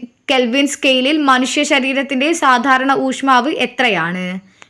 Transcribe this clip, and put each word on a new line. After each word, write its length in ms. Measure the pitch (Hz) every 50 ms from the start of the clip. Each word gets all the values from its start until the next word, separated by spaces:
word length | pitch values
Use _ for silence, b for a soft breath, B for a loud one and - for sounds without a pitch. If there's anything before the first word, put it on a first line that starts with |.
| 247 - _ _ _ -
കെൽവിൻ 360 | 269 262 254 226 233 269 285
സ്കെയിലിൽ 500 | 277 - - - 285 262 254 254 277 311
മനുഷ്യ 460 | 311 294 269 262 254 262 254 - 302 294
ശരീരത്തിന്റെ 720 | 294 302 277 247 262 269 269 269 277 285 254 277 311 339
സാധാരണ 600 | 330 311 269 254 240 233 277 262 262 262 277 269 254
ഊഷ്മാവ് 500 | 262 262 254 - - 269 247 247 240 294
എത്രയാണ്? 920 | - - 247 240 - - 254 240 202 170 160 170 180 185 185 180 185 190 b b b b b